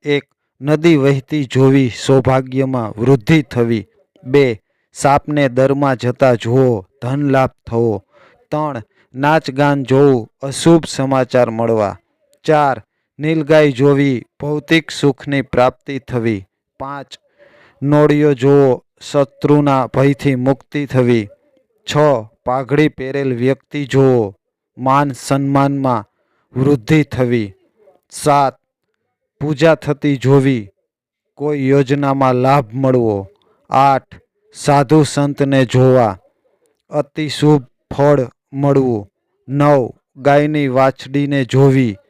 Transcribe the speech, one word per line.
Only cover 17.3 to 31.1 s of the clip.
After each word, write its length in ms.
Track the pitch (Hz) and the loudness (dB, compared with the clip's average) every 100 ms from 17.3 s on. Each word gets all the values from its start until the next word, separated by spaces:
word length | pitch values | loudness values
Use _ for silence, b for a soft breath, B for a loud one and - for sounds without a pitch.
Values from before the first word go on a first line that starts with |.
| b b b b b | b b b b b
નોળિયો 500 | 139 147 151 147 147 | 0 2 2 2 0
જોવો, 520 | 135 135 143 139 123 _ _ | 2 2 4 4 0 _ _
શત્રુના 840 | - 147 135 _ 143 147 143 135 117 | -6 -4 -4 _ 0 2 2 0 -2
ભયથી 480 | 131 139 139 143 127 | 0 0 0 -2 -2
મુક્તિ 500 | 127 135 _ 147 139 | -2 -2 _ -10 -4
થવી. 420 | 131 120 120 104 _ _ _ _ _ - | 0 2 0 -2 _ _ _ _ _ -6
છ, 100 | 151 151 127 110 _ - | 0 2 0 -4 _ -6
પાઘડી 420 | 127 123 147 151 | -4 -2 0 0
પહેરેલ 460 | - 131 139 135 | -2 -8 -4 -4
વ્યક્તિ 520 | 120 127 135 _ 147 135 | -2 -2 -2 _ -10 -2
જોવો, 500 | 131 135 127 104 95 _ _ _ - | 2 2 2 -2 -8 _ _ _ -6
માન 340 | 131 139 143 | -2 0 0
સન્માનમાં 960 | 123 - 139 139 139 139 139 135 117 101 _ _ _ _ 127 | -6 -4 -4 0 0 0 -2 -4 -4 -8 _ _ _ _ -4
વૃદ્ધિ 480 | 131 143 - 160 | 0 -2 0 0
થવી. 500 | 143 131 123 120 101 - _ _ _ _ _ | 0 -4 -2 -2 -4 -12 _ _ _ _ _
સાત, 480 | - 151 143 135 - _ _ _ _ _ _ _ _ | -6 0 0 0 -4 _ _ _ _ _ _ _ _
પૂજા 340 | 143 139 160 156 | -8 0 2 2
થતી 420 | 143 143 151 139 | -2 -4 -4 -2
જોવી, 520 | 127 139 135 123 101 _ _ _ _ | 2 2 2 -2 -8 _ _ _ _